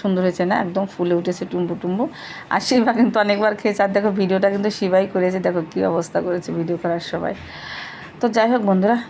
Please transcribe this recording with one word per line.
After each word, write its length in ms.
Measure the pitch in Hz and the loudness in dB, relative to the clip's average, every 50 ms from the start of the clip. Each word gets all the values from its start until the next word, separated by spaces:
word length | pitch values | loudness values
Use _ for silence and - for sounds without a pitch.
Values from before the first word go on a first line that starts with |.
সুন্দর 200 | - 202 190 180 185 | 0 0 0 2 2
হয়েছে 180 | 185 175 - 180 175 | 0 0 0 0 0
না, 40 | 202 - - | 2 0 0
একদম 200 | 175 175 196 196 190 - | -2 -2 -2 -4 -4 -4
ফুলে 200 | - 180 175 175 170 | -4 0 2 2 2
উঠেছে 240 | 170 180 175 - 196 185 | 0 -2 -4 -4 -6 -6
টুম্বু 220 | - 180 180 170 170 - | -4 -2 -2 -2 -4 -4
টুম্বু। 240 | - 175 180 202 247 - - - - - - - - - - | -4 -4 -2 -2 -2 -4 -6 -10 -14 -14 -14 -16 -6 -2 -2
আর 80 | 196 202 - | -2 0 2
শিবা 240 | 262 254 220 269 240 226 | 2 4 4 4 4 4
কিন্তু 160 | 240 214 196 220 | 4 4 4 2
অনেকবার 340 | 208 208 202 202 214 214 208 208 | 2 2 2 2 2 0 0 0
খেয়েছে। 220 | - 214 202 - 202 | -2 -2 2 2 0
আর 60 | 196 196 | 2 2
দেখো 140 | 202 202 214 190 202 | 2 2 2 2 2
ভিডিওটা 280 | 196 180 190 190 196 202 196 | 2 2 2 4 4 2 2
কিন্তু 160 | 202 202 214 208 - | 2 0 -2 -2 -2
শিবাই 280 | 208 185 180 185 196 190 - | -2 2 4 4 2 2 0
করেছে, 260 | 190 180 180 185 190 180 180 | 0 2 2 0 0 0 0
দেখো 140 | 175 180 160 165 | 0 0 -2 -2
কী 80 | - 180 190 185 | -2 0 0 2
অবস্থা 280 | 170 170 170 - - 170 170 | 2 0 -2 -2 -2 -2 -2
করেছে 240 | 185 175 180 160 - 170 170 | 0 -2 -4 -4 -4 -4 -4
ভিডিও 180 | 165 165 175 165 - | -2 -2 -4 -2 -2
করার 200 | 170 170 170 170 - | -2 -2 -2 -4 -6
সময়। 240 | - 165 170 - 196 - - - - - - - - - - - - - - - - - | -6 -4 -4 -4 -6 -6 -12 -16 -16 -16 -14 -12 -12 -12 -12 -14 -14 -16 -18 -18 -8 -2
তো 60 | - 240 220 | -2 0 2
যাই 120 | 233 220 233 | 2 2 4
হোক 100 | 247 247 214 202 | 2 2 2 2
বন্ধুরা, 280 | 190 190 185 208 240 240 233 - | 2 4 4 4 2 2 0 -4